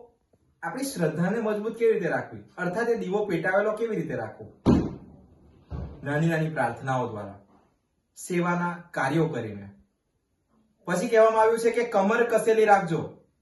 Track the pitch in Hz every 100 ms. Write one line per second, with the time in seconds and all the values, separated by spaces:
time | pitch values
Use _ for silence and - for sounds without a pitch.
0 | - _ _ _ _ _ 165 254 269 -
1 | 160 - 180 226 214 208 214 - 233 202
2 | 165 131 - 107 - - 175 185 240 220
3 | 180 208 208 165 180 190 214 220 226 196
4 | 156 - - - - - - - - -
5 | - - - _ - - - - - -
6 | 139 147 165 160 156 143 123 - 135 131
7 | 113 104 98 98 - _ _ _ _ _
8 | _ - - 175 170 175 175 - - -
9 | 135 160 151 123 107 101 98 - _ _
10 | _ _ _ _ _ _ _ _ - 180
11 | 233 226 220 220 220 233 233 240 233 208
12 | 196 233 233 220 226 220 214 196 170 160
13 | - - _ _